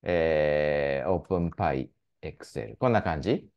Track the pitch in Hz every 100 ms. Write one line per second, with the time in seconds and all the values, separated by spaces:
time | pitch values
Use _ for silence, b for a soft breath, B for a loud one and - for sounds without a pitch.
0 | - 87 80 78 76 76 76 73 71 69
1 | 67 90 - 90 85 - 85 67 65 _
2 | _ _ 82 - - - 55 - 127 110
3 | 90 80 76 131 -